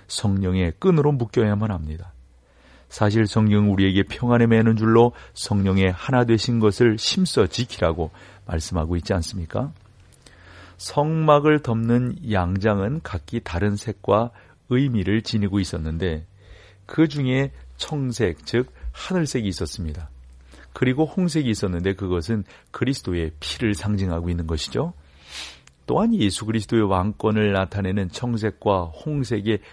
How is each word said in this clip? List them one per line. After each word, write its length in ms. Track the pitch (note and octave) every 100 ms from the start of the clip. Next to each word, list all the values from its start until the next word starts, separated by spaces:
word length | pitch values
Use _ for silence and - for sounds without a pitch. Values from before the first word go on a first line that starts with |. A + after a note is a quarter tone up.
| -
성령의 640 | - G#2+ G2 F#2+ F#2 F2 -
끈으로 320 | F#3+ D#3+ D3
묶여야만 600 | C#3 A#2 B2+ G#2+ G2+ A2
합니다. 420 | F2 D#2 D#2 F2+ - - _ _ _ _ - _
사실 400 | - G#2 A2 G#2+
성경은 420 | A#2 G#2+ G#2 G#2
우리에게 340 | G2 F#2+ F#2+
평안의 440 | F#2+ - A#2+ A#2 A#2
매는 300 | A2+ A2+ A2
줄로 340 | A2 A2+ A#2+ - -
성령의 580 | - - G2+ G2 F#2+ F#2+
하나 320 | F2+ - B2+
되신 360 | A#2 A2+ - A#2+
것을 380 | G#2+ F#2+ A#2+ G#2+
심써 500 | - - F#3 - F#2+
지키라고 640 | - B2 - F2 D#2+ D#2+ - - - -
말씀하고 500 | E2 - E2+ D#2+ F2
있지 180 | -
않습니까? 600 | F#2 - G2 D#2+ G#2 C#3+ - _ _ - _ - - - - - -
성막을 840 | - - D3+ D#3+ D#3 D3 D3+ D3+
덮는 720 | B2 A2+ A2+ A#2+ B2 - -
양장은 720 | G2+ F2+ G2 G#2+ G2+ G2+ D#3
각기 380 | - - - A#2
다른 320 | - - G#2 G2+
색과 560 | - - - G#2+ A#2+ - - _ _
의미를 520 | B2+ C#3 A2+ F#2 A2
지니고 380 | - A2 G2+ G2+
있었는데 680 | F#2 E2+ D#2 D#2+ F2+ D#2 E2 - - - - - -
그 240 | - D#3
중에 420 | C#3+ C3 C3 C3+ - - -
청색, 680 | - D3+ C3 A#2 G#2 E2 -
즉 260 | A#2+ C3 - -
하늘색이 560 | - - F#3 D3+ C3 G#2
있었습니다. 600 | F2 F2 - D#2+ D#2 D#2+ - - - - - -
그리고 320 | - B2+ C3
홍색이 460 | D#3 - F3+ D#3+ B2+
있었는데 460 | G#2 G2 F2 F#2 G2
그것은 500 | F#2+ F2+ E2 A2 F#2+ - _
그리스도의 600 | - B2+ C#3 - F2 D#2+ -
피를 320 | - - A2+
상징하고 560 | G2+ G#2 G#2 F#2+ E2+ F2
있는 180 | F2 D#2+
것이죠. 460 | D#2+ - - E3+ - - - - - - - _ _ -
또한 280 | C3 A3+
예수 320 | A3 G#2 - G#2+
그리스도의 380 | A2 G2+ A#2
왕권을 680 | G#2 F#2 G2+ - A2 G#2+ G#2
나타내는 580 | G2 F#2+ G2 F#2+ G2+ F#2
청색과 760 | - B2 A#2 G#2+ - G#2 F#2+
홍색의 760 | E2+ D#2+ D3+ D3 B2+ G#2+ G2+ G#2+ -